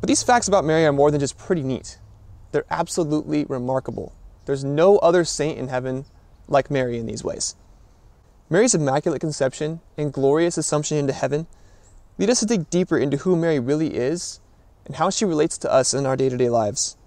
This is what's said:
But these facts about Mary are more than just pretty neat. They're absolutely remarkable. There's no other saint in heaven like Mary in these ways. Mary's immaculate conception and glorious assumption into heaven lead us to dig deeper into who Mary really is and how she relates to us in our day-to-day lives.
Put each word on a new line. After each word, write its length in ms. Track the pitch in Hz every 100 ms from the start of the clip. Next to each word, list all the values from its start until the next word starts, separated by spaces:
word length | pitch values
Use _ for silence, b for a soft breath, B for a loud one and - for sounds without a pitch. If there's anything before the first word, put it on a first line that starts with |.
But 80 | 196
these 160 | 277
facts 240 | - 247 196
about 160 | 196
Mary 200 | 147 160
are 80 | 160
more 200 | 139 143
than 80 | 147
just 180 | 139 -
pretty 240 | - 180
neat. 380 | 131 131 - - - - - - -
They're 140 | 151 -
absolutely 760 | 160 165 - 160 151 - 151
remarkable. 720 | 147 135 123 131 - - - - - - -
There's 180 | 139
no 320 | 139 143 180 202
other 260 | 165 175 165
saint 320 | - 151 156
in 100 | 127
heaven 380 | 127 131 131 139 - - - -
like 220 | 143 135
Mary 280 | 143 127 120
in 60 |
these 180 | 113 110
ways. 320 | - - - - - - - _ - _ _ _ _
Mary's 260 | 165 214
immaculate 460 | 180 143 143 160 147
conception 600 | 160 147 135 - 156 165 - -
and 120 | 147
glorious 460 | 135 135 147 170 170
assumption 400 | 160 151 151 151
into 160 | 143
heaven 340 | 131 135 143 160 b b b b b - -
lead 140 | 202
us 100 | 247
to 60 | 214
dig 240 | 220 156
deeper 260 | 175 185 156
into 220 | 135 143
who 180 | 190 180
Mary 220 | 165 151
really 360 | 120 151 160
is 460 | 87 123 170 - - _ _ - _ -
and 100 | 139
how 140 | 170
she 160 | - 208
relates 320 | 160 160 -
to 120 | -
us 220 | - 135
in 140 | - 135
our 100 | 131
day-to-day 320 | 135 123 123
lives. 480 | 117 104 - - -